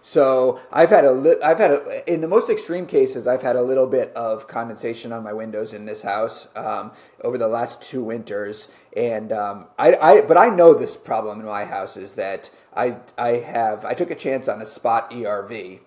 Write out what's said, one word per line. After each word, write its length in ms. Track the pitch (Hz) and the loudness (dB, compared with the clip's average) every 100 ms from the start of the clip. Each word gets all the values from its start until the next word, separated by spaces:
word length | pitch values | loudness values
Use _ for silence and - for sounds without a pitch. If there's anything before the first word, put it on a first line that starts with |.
So 560 | - 160 135 131 127 123 - | 0 2 4 4 2 -2 -4
I've 180 | - 170 | 2 6
had 160 | 202 139 | 8 6
a 60 | |
li-, 280 | 127 147 - 151 | 4 4 4 2
I've 140 | 165 | 4
had 100 | 190 | 4
a, 420 | 143 - 107 - | 2 -2 -8 -4
in 100 | 165 | -4
the 60 | 160 | 2
most 220 | 208 247 | 0 0
extreme 380 | 214 - 175 170 | -4 -4 -8 -2
cases, 400 | 143 131 131 117 | 0 0 0 -2
I've 160 | 127 | -2
had 120 | 127 123 | 0 -2
a 60 | |
little 240 | 123 131 131 | 0 0 2
bit 260 | 131 113 117 | 0 -2 -6
of 320 | 117 110 - | -6 -6 -8
condensation 640 | 120 117 107 120 113 120 | -10 -10 -8 -10 -8 -10
on 120 | 117 | -12
my 80 | 107 | -10
windows 420 | 107 110 107 110 | -10 -8 -8 -10
in 120 | 104 107 | -12 -14
this 160 | 107 | -10
house, 460 | 101 101 113 - - - | -6 -4 -6 -8 -18 -12
um, 360 | 113 104 107 - _ _ | -8 -8 -10 -18 _ _
over 140 | 117 123 | -8 -4
the 100 | 113 | -2
last 360 | 117 120 - | -2 -6 -10
two 200 | - 131 | -12 -10
winters, 640 | 113 117 110 104 104 107 - _ _ 104 | -8 -10 -8 -8 -8 -12 -18 _ _ -4
and, 340 | 117 107 107 | -4 -4 -6
um, 360 | 107 104 101 - - | -6 -6 -8 -14 2
I, 180 | 147 - | 4 6
I, 200 | 156 208 | 6 6
but 160 | 214 165 | 8 6
I 120 | 226 | 6
know 240 | 185 170 | 8 8
this 220 | 143 120 - | 8 0 -10
problem 440 | - 113 107 104 | -6 -6 -6 -10
in 60 | 107 | -8
my 200 | 104 101 | -8 -6
house 320 | 98 95 98 | -8 -8 -12
is 180 | 98 - | -14 -8
that 340 | 98 95 - _ _ | -8 -8 -14 _ _
I, 240 | - 127 - - - | -4 -4 -4 -14 -4
I 180 | 120 | -2
have, 520 | 120 120 117 110 104 110 | -2 -2 -2 -2 -4 -8
I 80 | |
took 160 | 127 175 | -6 -6
a 60 | 151 | -6
chance 320 | 143 135 127 | -6 -4 -4
on 120 | 104 | -6
a 60 | 110 | -10
spot 480 | - 120 117 - | -6 0 0 -2
E 100 | 120 | -10
R 200 | 107 104 | -6 -6
V 380 | 101 113 92 92 | -8 -14 -14 -18